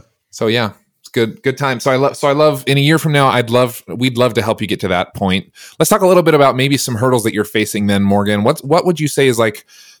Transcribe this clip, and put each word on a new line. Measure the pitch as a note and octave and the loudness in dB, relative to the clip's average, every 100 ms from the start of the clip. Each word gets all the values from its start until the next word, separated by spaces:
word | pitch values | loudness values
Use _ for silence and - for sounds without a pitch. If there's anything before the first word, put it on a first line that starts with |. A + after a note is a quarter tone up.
| - _ _ | -8 _ _
So | - A2+ | -6 -2
yeah, | A#2 G#2+ - _ _ | 0 -2 -8 _ _
it's | - | -8
good, | B2 A2+ - | -2 -2 -4
good | C3+ C3 | -6 -4
time. | C#3 A#2+ | -4 -2
So | C#3+ | -2
I | C3 | 0
love, | C#3+ - | 0 -2
so | C#3+ | -2
I | |
love, | C#3 D3+ C3+ C3+ | 2 2 0 -2
in | C#3 | 0
a | |
year | C#3+ D#3+ | 2 2
from | D#3+ | 2
now, | C#3+ C3+ | 2 2
I'd | A#2+ A2+ | 2 0
love, | A#2+ B2 - - | 0 0 -4 -12
we'd | G2+ B2+ A#2 | -4 -2 0
love | B2 A2 | 0 0
to | |
help | G#2+ G#2+ | -2 -2
you | G2+ | -4
get | G2+ | -4
to | G2 | -2
that | F2+ - | -2 -4
point. | - F#2+ F#2 - - - - | -4 -2 -2 -6 -16 -10 -2
Let's | D#3+ | 0
talk | G#3 | 2
a | F#3 | 4
little | F3+ | 4
bit | E3 | 4
about | D3+ C3+ B2+ | 4 4 2
maybe | C#3 C#3 | 0 0
some | - G#2+ | -2 -2
hurdles | B2+ B2+ | 0 0
that | A2 | 0
you're | G#2 | -2
facing | G2 A2 G#2 G#2 G2+ | -2 -2 -2 -2 -2
then, | G2+ | 0
Morgan. | G2 G2+ G2+ G#2 | 2 2 0 0
What's, | A2+ D#3 | 0 -2
what | C#3 E3+ F#3 | 0 0 0
would | D3+ | -2
you | D3+ | -2
say | - C3+ | 0 2
is, | A#2 | 2
like, | A2 - - - - _ | 0 -4 -14 -20 -20 _